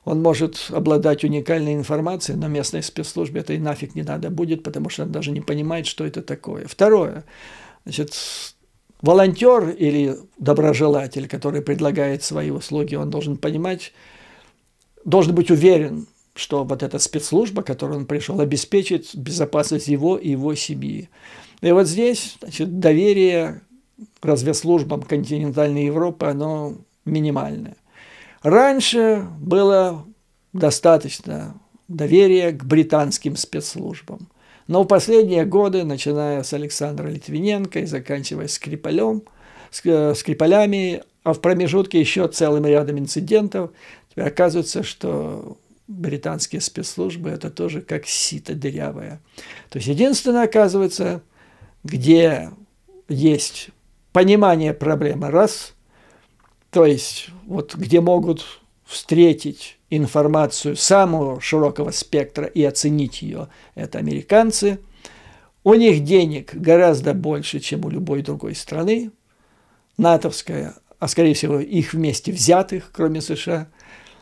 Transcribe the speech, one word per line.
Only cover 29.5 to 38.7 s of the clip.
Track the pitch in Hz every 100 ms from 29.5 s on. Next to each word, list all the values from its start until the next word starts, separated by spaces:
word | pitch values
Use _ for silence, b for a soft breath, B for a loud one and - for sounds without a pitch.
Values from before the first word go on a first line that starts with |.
| 185 196 196 185 160 165 _ _ _ _
достаточно | 185 151 - 175 156 147 - - 151 156 - _ _ -
доверия | 165 147 175 196 185 175
к | 139
британским | 131 156 160 151 143 - 147 143
спецслужбам. | - 156 147 170 185 170 - - - b b b b
Но | 180
в | 190
последние | 196 - 226 196 175
годы, | 160 190 202 185
начиная | 160 139 147 147 147 139
с | 135
Александра | 147 147 - 147 143 151
Литвиненко | 147 - 151 202 202 190 -
и | 160
заканчивая | 139 127 139 135 151 151
Скрипалем, | - 147